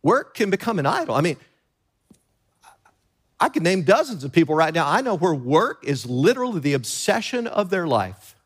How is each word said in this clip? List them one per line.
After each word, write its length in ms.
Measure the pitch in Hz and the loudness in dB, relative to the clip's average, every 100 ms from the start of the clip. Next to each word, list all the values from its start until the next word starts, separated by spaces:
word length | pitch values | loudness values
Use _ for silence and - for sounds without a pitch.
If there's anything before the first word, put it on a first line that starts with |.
work 320 | 143 254 - - | 2 0 0 -4
can 140 | 208 | -2
become 280 | 190 233 202 | 0 -2 -2
an 80 | 139 | 0
idol. 300 | 339 330 120 | -2 -2 -2
I 60 | |
mean, 160 | 165 139 _ _ _ _ _ _ _ _ _ _ _ _ - _ _ _ _ _ _ _ | -2 -4 _ _ _ _ _ _ _ _ _ _ _ _ -20 _ _ _ _ _ _ _
I 80 | - | -2
could 160 | - | 0
name 200 | 170 190 | 0 0
dozens 420 | 156 226 285 190 135 | 4 2 2 -6 -2
of 80 | |
people 220 | 170 151 156 | 2 2 2
right 180 | 160 | 2
now 120 | 165 143 | 2 2
I 140 | 190 | 0
know 160 | 269 185 | 0 0
where 180 | 180 | 0
work 520 | 151 123 156 240 - - | 0 2 2 2 -4 -6
is 200 | 139 120 | -6 -4
literally 540 | 123 165 254 247 196 | 2 2 2 -2 -2
the 140 | 143 | -2
obsession 760 | 139 - - - 214 214 247 233 | -2 -4 -4 -2 -2 -2 -6 -2
of 220 | - 196 | -4 -2
their 180 | 185 165 | -2 0
life. 480 | 117 95 95 - _ | 0 -2 -10 -20 _